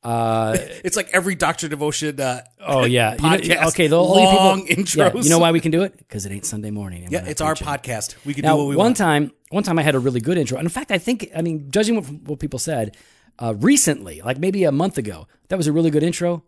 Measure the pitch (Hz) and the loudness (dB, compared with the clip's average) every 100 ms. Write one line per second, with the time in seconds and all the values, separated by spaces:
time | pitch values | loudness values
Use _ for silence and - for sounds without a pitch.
0 | 117 117 113 113 110 110 - - 185 208 | -4 -2 0 0 0 -2 -4 -10 -6 -6
1 | 185 180 185 175 156 165 160 147 151 147 | -2 -2 -2 -2 -2 -2 -6 -4 -4 -4
2 | 156 135 131 123 - _ - 135 123 123 | -6 -4 -4 -6 -10 _ -2 0 2 2
3 | 110 117 151 185 165 170 160 - 160 160 | 2 2 2 2 2 2 2 2 2 4
4 | 180 196 185 190 190 190 190 - 190 156 | 6 6 8 8 6 4 0 -2 -2 2
5 | 147 - 151 165 170 165 165 160 190 _ | 2 2 2 4 4 2 0 0 -2 _
6 | _ 104 98 101 - 107 104 104 98 87 | _ -12 -10 -10 -10 -10 -8 -8 -8 -12
7 | 90 160 180 151 156 156 151 139 - 113 | -8 -6 -6 -4 -4 -4 -4 -8 -6 -8
8 | - - 143 143 147 156 143 143 220 233 | -8 -12 -10 -2 2 2 2 2 2 4
9 | 185 147 147 _ _ 180 196 165 151 135 | 2 2 0 _ _ -4 0 0 2 2
10 | 127 123 113 180 131 127 165 254 294 190 | 0 -2 -2 -2 -2 -4 -4 -6 -4 -4
11 | - 247 - 160 165 156 143 196 214 226 | -2 -4 -4 -6 -4 -4 -4 -2 0 0
12 | 139 147 - 147 147 131 - 143 107 - | -4 -14 -12 -8 -8 -6 -6 -4 -4 -8
13 | _ _ _ _ 120 104 151 285 - 151 | _ _ _ _ -6 0 4 4 2 -2
14 | 95 76 107 131 175 196 175 139 190 180 | -6 -12 -6 -2 -2 2 2 2 0 -2
15 | 107 85 80 _ _ 190 151 151 165 151 | -8 -10 -18 _ _ -2 0 2 2 2
16 | 165 - 175 170 | 0 -2 -4 -4